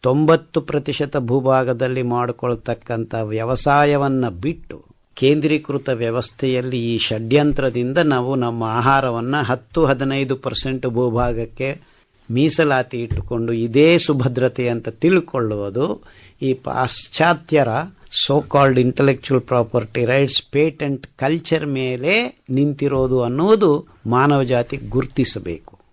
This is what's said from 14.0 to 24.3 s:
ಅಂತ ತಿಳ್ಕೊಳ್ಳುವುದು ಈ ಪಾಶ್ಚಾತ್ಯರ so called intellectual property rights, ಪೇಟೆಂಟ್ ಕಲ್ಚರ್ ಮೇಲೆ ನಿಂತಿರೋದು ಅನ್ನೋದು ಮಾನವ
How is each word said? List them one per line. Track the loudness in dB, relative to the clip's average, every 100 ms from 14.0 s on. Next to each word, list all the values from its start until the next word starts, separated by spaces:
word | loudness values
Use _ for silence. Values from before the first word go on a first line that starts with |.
| 2 0 0 0 -2 0 -2
ಅಂತ | -2 -6
ತಿಳ್ಕೊಳ್ಳುವುದು | -2 2 2 0 -4 -2 -2 -4 -2 -2 -4 -12 -20 -20 _
ಈ | -4
ಪಾಶ್ಚಾತ್ಯರ | -4 -4 -2 -2 -2 -6 0 2 2 2 2 2 0 -4 -12 -8 -4 2
so | 0
called | 2 4 4 4 2
intellectual | 2 2 2 0 -2
property | 2 0 0 -2 -4 -4
rights, | 0 2 2 0 0
ಪೇಟೆಂಟ್ | 0 0 0 -6 -6 -8 -4
ಕಲ್ಚರ್ | -2 -2 -2 -2 -2
ಮೇಲೆ | -4 -2 -2 0 0 -2 -8 -4
ನಿಂತಿರೋದು | 0 0 0 -2 0 0 0
ಅನ್ನೋದು | 0 0 2 4 4 2 -2 -12 -2
ಮಾನವ | 2 4